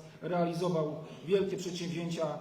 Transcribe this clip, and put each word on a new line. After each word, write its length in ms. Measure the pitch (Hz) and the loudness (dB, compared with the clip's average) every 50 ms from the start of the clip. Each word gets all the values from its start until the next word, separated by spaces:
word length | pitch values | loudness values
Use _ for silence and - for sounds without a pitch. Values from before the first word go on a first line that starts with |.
| - - - - | -14 -16 -14 -8
realizował 760 | 160 160 175 175 170 170 165 165 185 175 165 160 151 151 151 - - - - - 139 | -4 0 2 2 2 2 2 2 2 2 2 2 2 0 -2 -4 -8 -10 -12 -10 2
wielkie 320 | 165 202 190 185 - 175 | 4 4 4 4 2 0
przedsięwzięcia 800 | - - 175 175 165 170 147 - 170 175 170 165 165 160 147 156 - | -2 -4 -4 -4 -4 -4 -4 -2 -2 -2 -2 0 0 0 -2 -2 -4